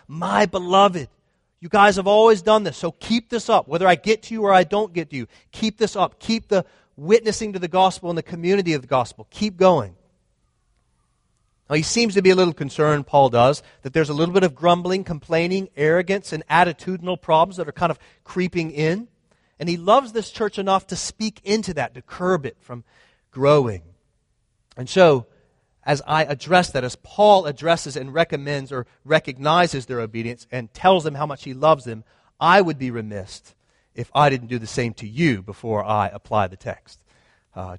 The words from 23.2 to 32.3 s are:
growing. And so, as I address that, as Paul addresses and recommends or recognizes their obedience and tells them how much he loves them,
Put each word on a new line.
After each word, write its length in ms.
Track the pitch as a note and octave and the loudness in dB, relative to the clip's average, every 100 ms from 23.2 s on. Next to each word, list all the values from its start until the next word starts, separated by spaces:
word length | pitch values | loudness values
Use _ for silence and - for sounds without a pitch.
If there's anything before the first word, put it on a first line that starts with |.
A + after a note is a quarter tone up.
| _ | _
growing. 500 | C3 C#3 D3+ B2 F#2 E2 _ _ _ _ _ _ _ _ - | 0 4 4 2 -6 -14 _ _ _ _ _ _ _ _ -14
And 100 | B2+ | -2
so, 380 | F#3 E3+ C3+ - _ _ _ _ _ | 4 6 4 -2 _ _ _ _ _
as 180 | - D3 - | -4 -4 -2
I 160 | D#3 | -2
address 480 | C#3+ C#3+ D3 F#3 F3 | -2 -6 0 0 2
that, 140 | C3+ B2 | -4 -6
as 100 | - | -10
Paul 500 | - - G#3 G3 D#3 | -8 2 4 4 2
addresses 520 | B2 D#3+ E3 D3 C3+ | -4 -2 -2 -4 -12
and 160 | C3+ | -6
recommends 580 | D3 E3 C#3+ C#3+ C#3+ C3 | -2 -2 -2 -4 -6 -6
or 160 | C3 A#2+ _ | -10 -10 _
recognizes 840 | C3+ D#3 D3+ B2+ C#3+ E3+ F3 C3+ A#2+ | 0 0 0 -4 0 2 2 -2 -8
their 120 | B2 | -8
obedience 480 | A2+ A2+ A2+ A#2+ - | -6 -8 -8 -10 -12
and 240 | B2+ A2+ | -10 -10
tells 300 | - F#3 F#3 | 0 2 2
them 120 | D3+ C#3 | 0 -6
how 100 | D3 | -8
much 180 | C3+ | -8
he 100 | C#3+ | -12
loves 300 | C3 D3+ D3 | 0 2 2
them, 220 | A#2 A2 - _ _ | -2 -14 -16 _ _